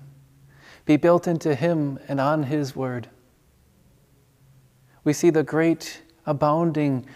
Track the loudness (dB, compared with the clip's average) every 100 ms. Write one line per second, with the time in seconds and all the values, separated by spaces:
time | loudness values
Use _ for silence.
0 | -20 -20 _ _ -20 -20 -20 -12 0 2
1 | 4 4 2 -2 0 0 0 0 -2 -6
2 | -8 -2 0 0 -2 -4 -4 -6 -6 -6
3 | -10 _ _ _ _ _ _ _ _ _
4 | _ _ _ _ _ _ _ _ _ _
5 | -4 2 2 2 0 0 2 0 -4 -18
6 | -20 _ -6 0 0 2 0 0 -2 -2
7 | -6